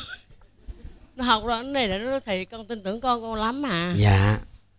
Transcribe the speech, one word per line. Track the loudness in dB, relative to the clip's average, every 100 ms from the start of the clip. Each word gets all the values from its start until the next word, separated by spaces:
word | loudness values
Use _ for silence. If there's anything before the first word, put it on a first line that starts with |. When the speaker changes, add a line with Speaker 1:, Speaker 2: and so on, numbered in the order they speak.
Speaker 1:
<laughs> | 2 -12 -18 -20 -20 _ -18 -16 -16 -20 -18 -4
Nó |
học | 2 2 2
lắm, | -2
cái | -2
này | 0 0
là | 0
nó | -2 -4 -2
thì | -4
con | -4 -10 -10
tin | -8
tưởng | -6 -2
con, | 0 0
con | -2
lắm | -2 -2 -2
mà. | -2 0 0 4
Speaker 2:
Dạ. | 6 6 4 2 -4 -18 _